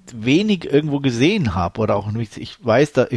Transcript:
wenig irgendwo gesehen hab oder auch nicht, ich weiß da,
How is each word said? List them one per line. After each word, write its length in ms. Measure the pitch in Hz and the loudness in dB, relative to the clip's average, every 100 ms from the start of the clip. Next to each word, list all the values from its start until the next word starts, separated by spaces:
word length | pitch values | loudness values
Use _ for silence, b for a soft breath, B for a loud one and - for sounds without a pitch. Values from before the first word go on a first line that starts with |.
| - | -18
wenig 520 | 117 110 147 214 196 - | -6 0 2 2 -2 0
irgendwo 280 | 143 156 143 | 0 0 -2
gesehen 540 | 139 117 143 220 135 | -2 0 2 2 -2
hab 240 | 87 87 - | -2 -2 -2
oder 160 | 107 101 | -2 0
auch 140 | 104 | -2
nicht, 260 | 107 113 - | -6 -8 -10
ich 260 | - - | -16 -6
weiß 280 | 117 113 147 | 2 2 4
da, 140 | - 120 | 2 0